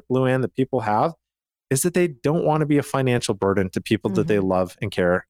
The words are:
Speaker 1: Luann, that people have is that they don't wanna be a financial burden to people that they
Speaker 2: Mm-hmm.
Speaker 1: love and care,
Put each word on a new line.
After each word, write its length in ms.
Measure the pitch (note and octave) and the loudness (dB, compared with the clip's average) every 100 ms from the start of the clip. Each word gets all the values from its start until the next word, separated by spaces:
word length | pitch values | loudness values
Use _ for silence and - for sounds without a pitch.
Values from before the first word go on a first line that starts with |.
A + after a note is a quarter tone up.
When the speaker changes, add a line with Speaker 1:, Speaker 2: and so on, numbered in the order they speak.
| - | -2
Speaker 1:
Luann, 320 | B2+ C3 C3 | 0 2 0
that 120 | A#2+ - | -2 -2
people 260 | C3 C3 | -2 -2
have 320 | A2 G#2+ D#3 D#3+ _ _ _ _ _ | 0 0 0 -4 _ _ _ _ _
is 120 | C3+ | -2
that 120 | F3+ F3 | 0 0
they 120 | F3 | -2
don't 380 | C3+ C#3 E3 D3+ | -2 -2 0 0
wanna 200 | D#3 D3 | 0 2
be 120 | C#3+ | 0
a 60 | |
financial 500 | - C3+ C3 A#2+ - | 0 -2 0 0 -2
burden 360 | G2+ G2 G2 F#2 | 0 0 0 0
to 100 | - | -4
people 300 | - A2 A2+ | -2 -2 0
that 160 | F#2+ D#2+ | -2 0
they 100 | G#2 | 0
Speaker 2:
Mm-hmm. 100 | F#2+ | 2
Speaker 1:
love 300 | F#2 F#2 - | 0 -2 -4
and 100 | G#2+ | -8
care, 340 | - F2+ F2+ - | -2 0 0 -2